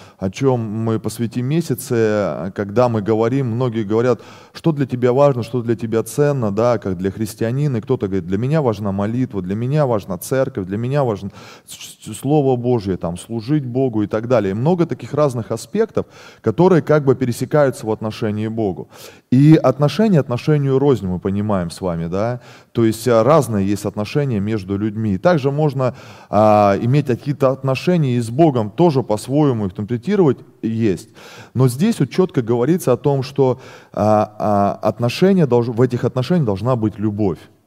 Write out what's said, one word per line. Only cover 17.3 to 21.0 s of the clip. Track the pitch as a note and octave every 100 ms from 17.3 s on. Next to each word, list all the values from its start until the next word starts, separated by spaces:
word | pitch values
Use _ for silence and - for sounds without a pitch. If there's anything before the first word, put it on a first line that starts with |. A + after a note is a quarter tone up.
| A2 B2+ D3+ C#3 B2 A2
в |
отношении | G#2+ A2 - A2+ G#2+ A2
Богу. | A2+ G#2 D2+ - - - - -
И | B2 D3 D#3
отношение | C3 C3 D3 - A3 E3+
отношению | B2+ A#2+ - D3+ C#3 C3
рознь, | C#3+ A#2